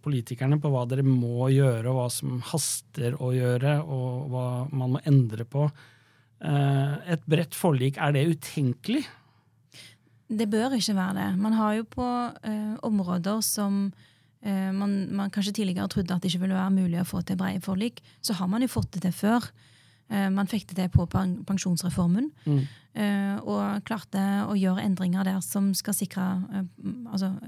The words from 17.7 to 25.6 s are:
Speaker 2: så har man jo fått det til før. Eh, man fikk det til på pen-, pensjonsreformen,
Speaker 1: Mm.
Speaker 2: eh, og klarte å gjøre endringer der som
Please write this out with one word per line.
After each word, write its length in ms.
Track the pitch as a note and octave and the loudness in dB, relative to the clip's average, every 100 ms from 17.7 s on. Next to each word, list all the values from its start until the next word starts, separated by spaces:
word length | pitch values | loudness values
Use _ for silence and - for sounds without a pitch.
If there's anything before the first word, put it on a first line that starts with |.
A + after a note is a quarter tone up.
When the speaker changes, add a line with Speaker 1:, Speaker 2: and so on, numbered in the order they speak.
| F#3 A#3 - - - | -2 -2 -6 -16 -8
Speaker 2:
så 120 | - | -4
har 140 | F3+ F#3 | -2 0
man 140 | A3 | 0
jo 40 | B3+ | 0
fått 200 | - - F3 | 0 -2 -2
det 60 | |
til 80 | F3+ | -2
før. 380 | - G3+ A#3+ - - - - _ _ - | 0 2 2 0 -10 -20 -20 _ _ -6
Eh, 200 | G3+ G3 | -2 0
man 180 | F#3+ G3 | 0 0
fikk 220 | G#3+ - | -2 -4
det 60 | F3+ | -4
til 100 | F#3 | 2
på 160 | - F3 | 2 2
pen-, 360 | F#3 F#3 F3+ - | 0 0 -2 -2
pensjonsreformen, 840 | G3 F#3 E3+ F3+ F#3 F3 F#3 D4+ - - | -2 0 0 0 2 2 2 0 -4 0
Speaker 1:
Mm. 160 | C#3+ C#3 - - A3+ | 2 0 -6 -12 -4
Speaker 2:
eh, 420 | G#3 G3+ G3 G3+ | 0 0 0 -2
og 400 | G#3+ G3+ G3+ G#3 | -2 -2 0 -2
klarte 360 | - A3 - G3 G3 G3+ G#3 | -4 -6 -4 -2 2 2 2
å 80 | G3+ | 2
gjøre 280 | F#3+ F#3 G#3 | 2 2 0
endringer 380 | F#3 F#3 F3+ F#3+ | 0 2 2 2
der 160 | F#3+ | 0
som 320 | - G3+ | -2 0